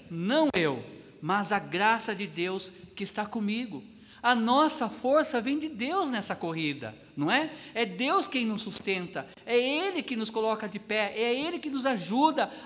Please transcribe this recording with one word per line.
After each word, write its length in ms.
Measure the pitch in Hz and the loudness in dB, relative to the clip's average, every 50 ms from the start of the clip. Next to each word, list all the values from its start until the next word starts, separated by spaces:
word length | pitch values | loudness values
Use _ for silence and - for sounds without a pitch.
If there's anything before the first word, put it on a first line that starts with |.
| - - | -14 -10
não 380 | 170 165 175 202 262 311 320 285 - | -6 -4 0 2 4 4 4 4 4
eu, 260 | 185 165 151 135 117 113 - - - - - - - | 2 2 2 0 -2 -6 -12 -16 -18 -20 -20 -16 -8
mas 300 | - 156 190 208 202 170 | -2 0 0 0 0 0
a 80 | 208 196 | 0 0
graça 560 | 151 143 147 180 202 214 226 226 226 - 208 | -2 -2 -2 2 4 4 4 2 0 -4 -4
de 100 | 180 208 | -4 -4
Deus 460 | 175 156 165 175 185 190 190 - - - - - - - | -8 -4 -4 -2 -2 -2 -4 -6 -6 -10 -14 -20 -16 -8
que 80 | - 202 | -6 -6
está 220 | 190 - 226 214 | -4 -4 -4 -4
comigo." 580 | 202 - 233 208 202 214 233 254 214 165 131 - - - - - - - - | -4 -2 -2 -2 -2 -2 -2 -4 -6 -8 -12 -14 -14 -20 -20 -20 -20 -10 0
A 140 | - 240 247 | 2 4 4
nossa 540 | 233 220 233 254 277 311 302 302 - 247 208 | 4 4 4 6 6 6 4 4 0 -2 -2
força 500 | - - - 254 277 311 302 302 - 240 | -4 -2 2 4 4 4 4 4 0 0
vem 180 | 208 254 285 | 0 0 -2
de 120 | 311 294 311 | -2 -2 -4
Deus 400 | 302 196 240 277 349 392 359 277 | -4 -4 -2 0 0 0 0 0
nessa 260 | 247 214 196 - 185 | 0 -2 -2 -2 -4
corrida, 580 | - - 165 160 160 160 147 139 123 113 107 110 - - - - | -4 -4 -4 -2 0 0 -2 -2 -2 -6 -10 -12 -12 -18 -12 -4
não 160 | 139 143 165 | -2 2 4
é? 220 | 220 277 311 302 - - - - - | 4 2 2 0 -6 -12 -14 -8 -2
É 120 | 220 233 | -2 -2
Deus 420 | 202 180 180 247 285 339 494 277 | -2 0 -2 0 2 4 2 2
quem 180 | - - 254 233 | 2 -2 -2 0
nos 180 | 220 214 - - | 0 -2 -2 -4
sustenta, 600 | 202 - - - 202 190 185 180 165 - 151 135 - - - - | -6 -8 -6 -2 -2 -2 -2 -2 -6 -8 -8 -10 -10 -14 -14 -6
é 120 | - 233 | 0 2
Ele 460 | 240 247 262 285 311 370 392 370 320 226 | 2 4 4 2 0 0 -2 -2 -4 -4
que 140 | - 254 | -4 -4
nos 120 | 226 220 214 | -4 -4 -4
coloca 380 | 220 226 220 220 220 214 220 | -2 0 0 0 0 0 -4
de 100 | 202 190 | -8 -8
pé, 360 | 202 208 - 214 214 214 202 - | -8 -6 -2 0 0 0 0 0
é 180 | 214 233 240 240 | -2 0 0 0
Ele 240 | 262 294 339 349 | 0 0 -2 -4
que 120 | 285 - 302 | -4 -6 -6
nos 160 | 262 269 247 | -4 -2 0
ajuda 680 | 269 254 202 170 160 208 254 294 320 269 262 208 - - - - | 0 0 0 -2 -2 2 4 4 4 4 2 0 -2 -2 -10 -8